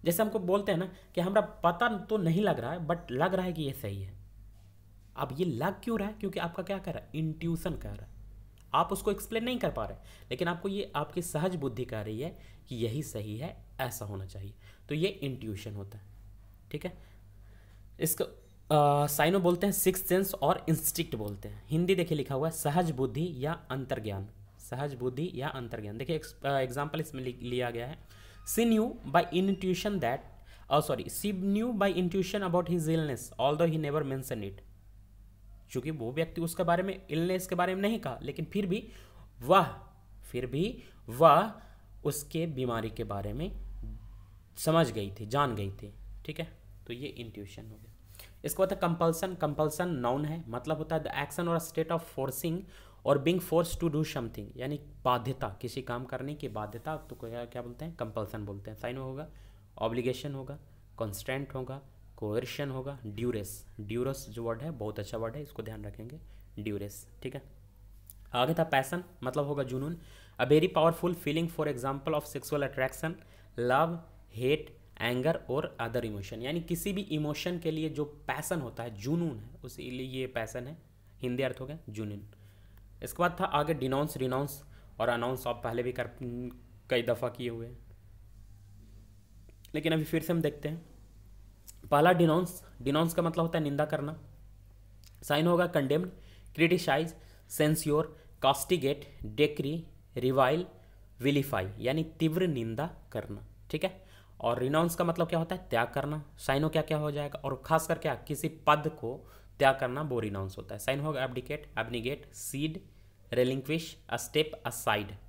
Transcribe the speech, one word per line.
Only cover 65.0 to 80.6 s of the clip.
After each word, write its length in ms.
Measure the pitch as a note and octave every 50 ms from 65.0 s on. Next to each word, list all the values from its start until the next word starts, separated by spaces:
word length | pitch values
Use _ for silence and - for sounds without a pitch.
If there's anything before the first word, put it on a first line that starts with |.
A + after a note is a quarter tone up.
| G2+ - -
वर्ड 180 | A2+ A2+ A2+ A2+
है, 60 | D3
इसको 220 | D3 - - - A2
ध्यान 220 | A2 A2 G#2+ G#2
रखेंगे, 340 | G#2 G2+ - A2 A#2+ C#3+ D#3+ - - - - - - - -
ड्यूरेस, 480 | G#2 A2 G#2 G2 G2+ G2+ - - - - - - -
ठीक 120 | C3 B2
है। 60 | - - - - - - - - - - - - - - - - - - - -
आगे 200 | B2 B2+ D3 E3
था 100 | E3+ D#3+
पैशन, 400 | E3 - C3+ E3 - F3 F3 F3 - - - B2
मतलब 220 | B2+ B2+ D#3 C#3+
होगा 180 | C#3 C#3+ C#3+ C3+
जुनून। 340 | B2 B2+ C3 C#3 D#3 E3+ - - - - - - - - -
A 40 | B2+
very 240 | B2+ D3+ D#3 E3 F#3 -
powerful 380 | D#3+ D#3 E3 E3 - - F3 F3 E3+ -
feeling, 280 | D3 C#3+ D#3+ E3+ E3 E3 -
for 80 | D3+ D3 C3+
example 360 | B2 A#2+ C3+ C3+ C#3+ - D#3+ D#3
of 80 | D3
sexual 480 | - - - C#3 - - D3+ D3 C#3+ C3
attraction, 440 | - C3+ C3 C3 - - - D#3+ F3+ - - - - - - - - -
love, 380 | A#2+ B2 B2+ C#3 D#3+ E3 E3+ E3+ - - - - - - - G#2+
hate, 260 | B2 C3 D3+ D#3 D3+ - - - - - - -
anger 340 | - A#2 B2 B2+ B2+ D#3+ E3 - - -
और 280 | B2 C#3+ D#3 E3+ - -
other 240 | A#2+ A#2 A2+ B2 A#2
emotion, 380 | A2 G#2+ G2+ F#2 - - A2 A#2+
यानी 180 | C3 D#3 E3+
किसी 320 | E3+ - F3 E3+ - G3+ G3
भी 80 | G3+
इमोशन 580 | G#3 - D#3 D3+ D3+ D3+ D3 - - F3+ F3+ E3+
के 120 | E3+ E3
लिए 180 | D#3 D#3 D#3 D#3
जो 160 | C#3 C#3 D3+
पैशन 560 | D3 - - - - B2+ C#3+ D#3 - F#3 E3
होता 220 | C3 A2+ - - A#2
है, 120 | A#2+ A2
जुनून 440 | G2 G2+ C3 D#3+ E3+ E3+ E3+ - G#2+
है, 100 | G#2 - - - -
उसी 280 | B2+ - - C#3 B2+
लिए 160 | B2+ B2+ C3
ये 200 | C3 B2+ C3 B2+
पैशन 400 | B2+ - A#2+ A2 A2 - B2+